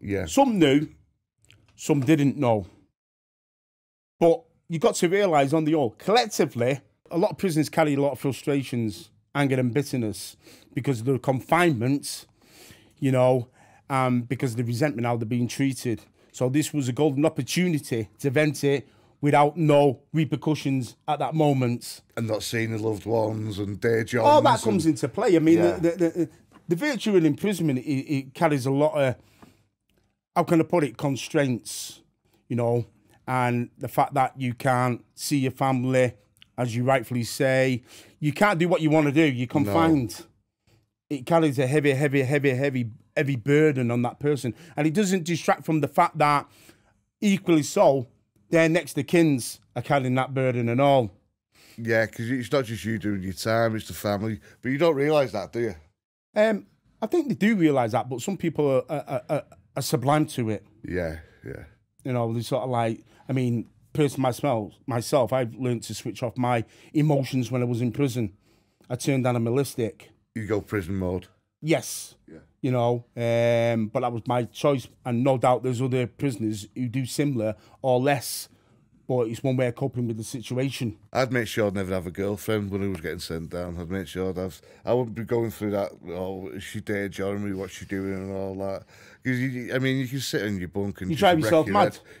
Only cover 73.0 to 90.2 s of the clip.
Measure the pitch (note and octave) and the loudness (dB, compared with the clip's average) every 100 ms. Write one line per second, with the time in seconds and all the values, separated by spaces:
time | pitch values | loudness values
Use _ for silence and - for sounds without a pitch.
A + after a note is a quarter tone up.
73 | - - A#2 A#2 A#2 A#2 A#2 A#2 G#2+ C3 | -6 -6 -2 2 2 2 2 0 -2 -2
74 | B2 A#2 - B2 A2+ - D3+ C#3 - _ | -4 -4 -2 -2 -2 -2 0 0 -4 _
75 | C3 A#2 C#3 C3 C3 B2+ B2+ A#2+ C3 B2+ | -6 0 2 2 2 2 0 -2 -2 -2
76 | A#2+ - C#3+ A2 A2 G#2+ G#2+ - B2+ B2 | -4 -4 -6 -4 -4 -6 -10 -8 -6 -4
77 | B2 - C#3+ B2+ G#2+ G#2 _ _ C3+ B2 | -4 -2 -2 -2 -4 -6 _ _ 0 2
78 | C3+ C#3 - - - _ _ _ _ _ | 2 0 -2 -10 -12 _ _ _ _ _
79 | - B2+ A2+ A#2 C#3 B2+ B2+ A#2+ C#3 B2 | -4 -2 -2 -2 -2 0 0 -2 -6 -4
80 | A#2+ A2 G#2+ C3 G#2+ B2+ C3+ C3 A#2+ - | -6 -6 -10 -12 -6 -4 -4 -4 -8 -8
81 | _ - C3 B2 G#2+ - G#2 G2 F#2 F#2+ | _ -2 0 0 -2 0 0 0 -4 -4
82 | F2 F2 G2 G2+ - G#2+ G2+ G2 G2 F2+ | -4 -6 -4 -4 -2 -2 -2 -4 -4 -6
83 | E2 E2+ - E2 D#2+ F2+ F2+ E2+ E2+ F#2+ | -8 -8 -8 -8 -8 -8 -8 -8 -8 -8
84 | F#2 F2+ F#2 F2+ F#2 - - - - A#2+ | -8 -6 -4 -4 -8 -10 -20 -10 -2 0
85 | B2 A2 A2 A#2+ A#2 - G#2+ G2+ G2 - | -2 -6 -4 -2 -2 -4 -4 -2 -4 -8
86 | - F2 F#2 F#2+ F#2 D#2 - A2 G2+ G2+ | -12 -8 -8 -8 -10 -12 -12 -10 -6 -4
87 | G2+ F2+ G2 G2+ G2+ F#2+ F#2+ - - G2 | -4 -6 -6 -4 -6 -6 -10 -12 -10 -8
88 | F#2+ F#2+ F#2+ F#2+ G2 F#2+ G2 F#2+ - - | -6 -6 -8 -8 -8 -8 -8 -8 -12 -20
89 | - - B2+ B2 C3+ B2 A2 B2+ C3+ C3 | -20 -12 -6 -4 -4 -6 -6 -4 -2 -2
90 | B2+ C3+ | -4 -6